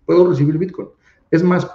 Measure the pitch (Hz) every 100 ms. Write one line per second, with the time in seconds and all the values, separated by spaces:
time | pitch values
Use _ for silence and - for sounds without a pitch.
0 | - 170 175 139 143 156 185 - 98 _
1 | _ _ - 160 180 180 -